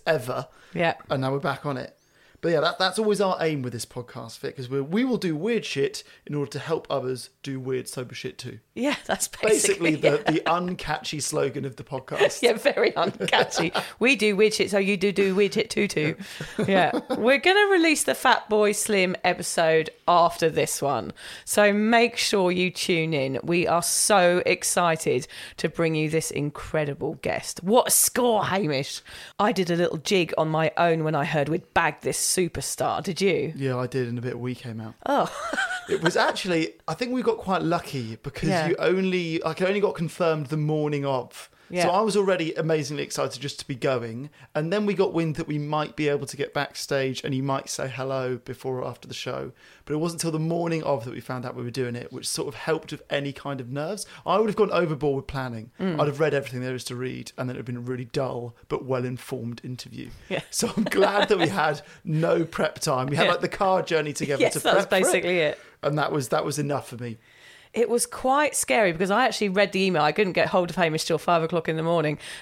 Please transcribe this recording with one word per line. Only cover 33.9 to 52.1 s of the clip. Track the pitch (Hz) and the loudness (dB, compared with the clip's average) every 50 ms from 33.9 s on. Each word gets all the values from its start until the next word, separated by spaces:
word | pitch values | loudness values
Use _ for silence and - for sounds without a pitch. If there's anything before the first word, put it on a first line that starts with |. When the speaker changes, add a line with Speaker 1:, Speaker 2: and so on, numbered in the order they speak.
| - 131 127 | -2 -2 -2
Speaker 1:
and | 117 120 | -2 -4
a | 120 | -4
bit | 117 127 120 120 | -4 -6 -6 -6
we | 120 127 123 | -6 -6 -6
came | - - 120 110 113 | -8 -10 -12 -10 -10
out. | 110 110 - - - | -10 -12 -14 -8 -4
Speaker 2:
Oh. | - 285 247 - - - 571 640 679 - | 0 2 2 0 0 -4 -8 -8 -6 -4
<laughs> | 762 784 698 740 719 719 - | -4 -2 -4 -4 -8 -4 -2
Speaker 1:
It | - - 160 | -2 0 0
was | - - | 0 2
actually, | - 240 311 - - - 190 170 160 160 - - - _ | 2 2 2 0 -2 -2 0 0 0 0 -2 -6 -10 _
I | - 160 | -8 -6
think | - 254 240 254 | -4 -4 -2 -2
we | 254 | 0
got | - 233 220 | 0 0 0
quite | - - 185 190 165 | 0 -2 -2 -2 0
lucky | 156 160 170 165 - - 147 131 117 110 113 - | 0 0 -2 -2 -4 -6 -8 -6 -6 -8 -10 -12
because | - 139 - - - 196 | -12 -12 -8 -2 0 0
Speaker 2:
Yeah. | 190 165 156 | 2 2 2
Speaker 1:
you | 165 185 | 0 0
only, | - 156 160 185 190 190 185 185 180 170 165 160 165 | 0 2 2 2 2 2 2 0 0 0 -2 -4 -2
like, | - 160 160 - | -2 -4 -2 0
it | 185 185 | 0 0
only | 202 208 | 2 2
got | 196 196 - | 0 0 0
confirmed | - 175 156 - - 175 165 160 156 143 | -2 -4 -4 -2 0 2 2 2 0 -2
the | 123 156 | -2 -2
morning | 156 147 151 156 151 151 151 147 143 139 | -2 0 0 0 0 0 0 -2 -2 0
of. | 139 135 127 123 - - - - - _ _ - - | 0 0 -2 -2 -6 -12 -18 -20 -20 _ _ -16 -6
Speaker 2:
Yeah. | 180 180 170 | -2 0 2
Speaker 1:
So | 165 | 4
I | 175 202 | 4 4
was | 220 214 196 | 2 4 2
already | 208 196 196 185 175 165 160 - | 2 4 4 2 2 0 -2 -2
amazingly | - 160 160 160 156 139 127 147 143 139 | -2 0 2 2 0 0 -2 -4 -6 -6
excited | - - 151 139 127 123 120 | -6 -2 -2 -2 -4 -4 -8
just | 135 139 - - | -8 -10 -10 -10
to | - | -8
be | - 139 | -8 -6
going. | 113 - 139 131 117 117 113 113 123 143 147 - - - - _ | -2 0 0 0 0 -2 -4 -8 -10 -12 -12 -16 -20 -20 -8 _
And | 151 156 165 196 | -4 -2 0 0
then | 214 208 | 0 0
we | 202 196 | 0 2
got | 160 196 - - | 2 2 2 2
wind | 170 165 160 143 | 0 0 0 -2
that | 151 160 | -4 -4
we | - 151 | -4 -4
might | 147 147 147 151 151 151 - - | -4 -4 -2 -2 -2 -2 -4 -4
be | - 151 143 | -2 0 2
able | 143 139 139 | 2 0 -2
to | - - | -6 -6
get | 135 139 - - | -6 -6 -4 -2
backstage | 147 139 - - - - - 143 135 135 135 127 - - | -4 -4 -4 -6 -10 -4 -2 0 0 0 -2 -2 -4 -4
and | 151 131 | -2 -2
you | 131 | 0
might | 135 139 135 - - - | 0 0 -2 -2 -4 -6
say | - - 139 | -6 -6 -6
hello | 135 117 131 131 135 135 131 127 127 127 117 - | -6 -6 -6 -4 -4 -2 -2 -2 -2 -4 -6 -6
before | 131 120 - - 131 131 127 | -10 -12 -8 -6 -4 -4 -4
or | 139 | -4
after | 131 117 - - | -6 -8 -12 -14
the | 131 123 | -14 -12
show. | - - 127 127 135 139 131 - _ - - - - _ | -8 -8 -6 -6 -6 -8 -10 -12 _ -20 -20 -20 -20 _
But | - 147 | -4 -2
it | |
wasn't | 151 165 170 165 151 | -2 -2 -2 -2 -4
till | 165 165 | -4 -2
the | 156 156 | -2 -2
morning | 160 165 165 170 170 170 165 156 - | -2 0 0 0 0 0 -2 0 0
of | - 143 127 117 | 0 -2 -2 -2
that | 120 - | -8 -10
we | 127 | -10
found | - - 127 123 120 | -10 -8 -8 -8 -8
out | 123 120 | -8 -8
we | 123 120 | -8 -8
were | 120 | -6
doing | 117 135 127 120 120 | -4 -2 -2 -2 -4
it, | 120 - - | -6 -8 -10